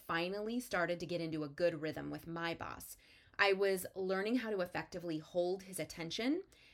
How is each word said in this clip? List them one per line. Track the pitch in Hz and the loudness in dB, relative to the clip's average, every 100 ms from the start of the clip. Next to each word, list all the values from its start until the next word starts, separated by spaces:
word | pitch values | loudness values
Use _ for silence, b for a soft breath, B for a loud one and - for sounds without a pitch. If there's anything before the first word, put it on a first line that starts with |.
| - | 0
finally | 165 175 202 214 240 | 0 2 0 -2 -2
started | 247 190 170 175 | 0 2 2 0
to | 170 | -2
get | 175 | -2
into | 165 160 | 0 -2
a | 147 | -4
good | 143 175 160 | 2 2 2
rhythm | 156 151 147 | -2 -4 -6
with | 147 165 | -6 -6
my | 165 170 170 | -4 -4 -4
boss. | - - - - B B B - | -6 -8 -12 -16 B B B 4
I | 202 | 6
was | 196 196 190 180 - | 6 4 2 -2 -4
learning | 185 190 208 247 | 0 0 2 0
how | 220 | 2
to | 202 | 0
effectively | 175 160 160 185 170 156 | 0 -2 -6 -6 -4 -4
hold | 156 180 175 190 | -2 2 2 2
his | 190 185 | -4 -6
attention, | 202 - 165 170 233 330 392 B B | -6 -6 -6 -2 2 0 -2 B B